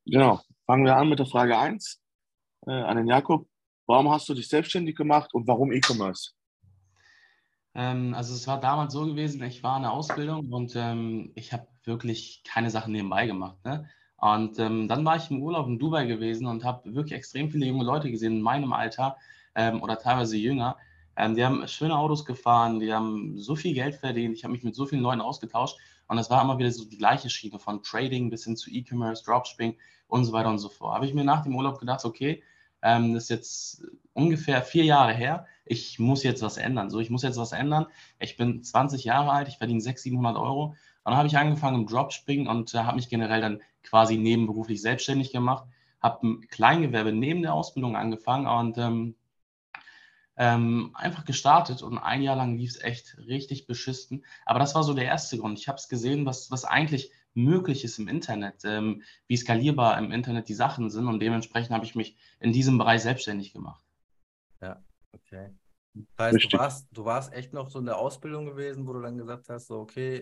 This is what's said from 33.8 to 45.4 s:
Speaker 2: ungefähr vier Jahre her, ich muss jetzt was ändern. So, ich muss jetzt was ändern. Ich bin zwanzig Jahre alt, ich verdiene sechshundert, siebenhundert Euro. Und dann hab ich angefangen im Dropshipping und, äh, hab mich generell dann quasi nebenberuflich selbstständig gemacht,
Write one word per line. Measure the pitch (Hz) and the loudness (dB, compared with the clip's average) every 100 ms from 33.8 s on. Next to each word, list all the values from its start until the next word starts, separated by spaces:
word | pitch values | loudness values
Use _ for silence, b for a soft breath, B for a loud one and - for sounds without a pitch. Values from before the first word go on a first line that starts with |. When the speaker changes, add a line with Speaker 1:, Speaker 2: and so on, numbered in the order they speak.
| - - _ | -20 -20 _
Speaker 2:
ungefähr | - 165 151 - 127 | 0 2 2 2 0
vier | - 165 | 2 4
Jahre | 156 143 120 | 6 8 6
her, | 117 123 175 b b | 4 0 -2 b b
ich | b 120 - - | b -6 -6 0
muss | 117 139 | 4 4
jetzt | 131 - | 2 0
was | 107 - | -2 -4
ändern. | 113 123 98 | -4 -2 -2
So, | 107 | -4
ich | 113 | -2
muss | 127 | -2
jetzt | 131 120 | -2 -4
was | 113 | -4
ändern. | - 143 151 160 b b b | -2 0 2 0 b b b
Ich | - - | -8 -2
bin | 120 120 | 0 -2
zwanzig | - 117 143 131 | 0 2 2 0
Jahre | 117 131 147 | 0 2 4
alt, | 143 139 | 2 0
ich | - | -4
verdiene | 113 113 | -2 -2
sechshundert, | 117 131 | -2 -6
siebenhundert | 131 123 120 107 | -4 0 0 0
Euro. | 117 139 151 | -2 -2 -4
Und | B B B - | B B B 0
dann | 131 | 2
hab | |
ich | 151 143 | 4 4
angefangen | 151 147 139 127 | 4 2 2 2
im | 104 | 0
Dropshipping | 120 156 - - 143 120 | 0 -2 -4 -2 -2 0
und, | 117 113 | -2 -2
äh, | 117 | -2
hab | 113 | 0
mich | 113 120 | -2 -2
generell | 117 110 110 | -2 0 2
dann | 107 104 b b | 0 -4 b b
quasi | - 113 113 110 | 4 6 6 6
nebenberuflich | 113 117 113 110 113 101 | 4 4 2 -2 -4 -2
selbstständig | 110 127 - 135 131 | -2 -2 0 0 0
gemacht, | 127 | 0